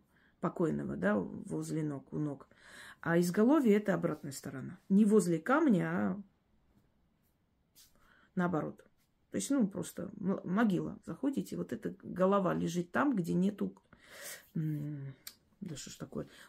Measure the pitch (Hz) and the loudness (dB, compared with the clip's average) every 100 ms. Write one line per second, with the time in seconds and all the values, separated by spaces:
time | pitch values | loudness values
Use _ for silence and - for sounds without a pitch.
0 | _ _ _ - 175 - 160 147 135 139 | _ _ _ -6 -6 0 0 0 -4 -2
1 | 190 208 - - - 156 160 156 151 139 | 0 0 -2 -10 -8 -6 -4 -4 -4 -6
2 | - 156 147 139 - _ - - - - | -8 -4 -4 -6 -14 _ -20 -20 -20 -8
3 | 156 170 175 185 233 311 233 208 208 170 | 2 2 4 4 6 6 6 4 4 0
4 | 170 151 143 - 143 135 135 - - 196 | 0 -4 -8 -10 -10 -10 -12 -12 2 6
5 | 208 214 175 165 - 285 311 180 165 180 | 8 6 4 0 2 4 6 4 2 0
6 | 202 196 - _ _ _ _ _ _ _ | -2 -4 -10 _ _ _ _ _ _ _
7 | _ _ _ _ _ _ _ _ - _ | _ _ _ _ _ _ _ _ -20 _
8 | _ _ _ 185 175 156 151 - - _ | _ _ _ -2 0 0 -4 -10 -20 _
9 | _ _ - - 190 277 196 180 170 - | _ _ -8 -6 0 2 2 0 -8 -8
10 | 180 - 190 - - 196 226 165 156 - | -10 -6 -4 -4 -2 2 2 2 -2 -8
11 | - 160 285 269 - 170 175 - - - | -12 -4 -2 -2 -6 -8 -6 -6 -8 -10
12 | - 180 190 202 175 160 175 175 170 240 | -10 0 2 4 2 0 -2 -2 -2 0
13 | 285 214 170 175 190 208 196 - _ - | 2 0 0 2 2 0 -6 -6 _ -20
14 | - - - - - 165 156 151 147 147 | -20 -16 -14 -14 -8 -4 -2 -2 -6 -8
15 | 139 - - - _ - 180 135 - - | -10 -12 -20 -20 _ -14 -12 -10 -12 -14
16 | 151 147 - - | -10 -8 -10 -14